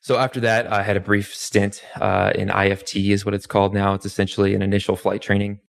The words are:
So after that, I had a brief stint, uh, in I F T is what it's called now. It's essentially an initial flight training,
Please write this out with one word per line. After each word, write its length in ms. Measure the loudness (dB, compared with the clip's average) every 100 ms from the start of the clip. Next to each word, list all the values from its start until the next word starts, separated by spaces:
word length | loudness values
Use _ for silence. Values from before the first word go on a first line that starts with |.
So 160 | 0 0
after 240 | 2 0
that, 320 | 0 2 2
I 120 | -2
had 120 | 0 -2
a 40 |
brief 340 | 2 0 0
stint, 480 | -10 -2 0 0 -4 -16 -4
uh, 320 | 0 2 2
in 160 | 0 0
I 180 | 2 2
F 140 | 0
T 280 | -4 -2 2
is 140 | 2 0
what 80 |
it's 120 | -4 -2
called 280 | 2 2
now. 180 | 2 0
It's 140 | 0 -6
essentially 480 | -4 -4 2 2
an 80 | 2
initial 340 | 0 -2 0 -2
flight 240 | 0 -4
training, 400 | 0 0 0 -8 _